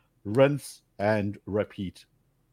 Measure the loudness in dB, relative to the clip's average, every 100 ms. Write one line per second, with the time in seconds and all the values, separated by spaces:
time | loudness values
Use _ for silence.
0 | _ _ -4 4 4 4 -8 -20 _ -2
1 | 0 2 -2 -6 -6 -4 -4 -4 -10 -10
2 | -20 _ _ _ _